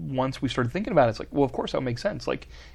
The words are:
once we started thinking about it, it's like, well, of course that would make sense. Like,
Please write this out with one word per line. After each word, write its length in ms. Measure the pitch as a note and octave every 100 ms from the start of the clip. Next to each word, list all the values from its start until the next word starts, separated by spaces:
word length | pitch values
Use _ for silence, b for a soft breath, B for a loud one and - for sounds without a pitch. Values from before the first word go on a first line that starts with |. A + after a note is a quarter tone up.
| D#3
once 260 | B2+ C3 -
we 80 | B2+
started 220 | - A#2+
thinking 200 | F3+ A#3+
about 160 | E3 A#2+
it, 20 |
it's 80 | -
like, 100 | -
well, 120 | C#3+
of 80 | C3+
course 200 | - -
that 60 | -
would 80 | B2+
make 120 | B2
sense. 280 | G3+ B2 -
Like, 180 | - - B B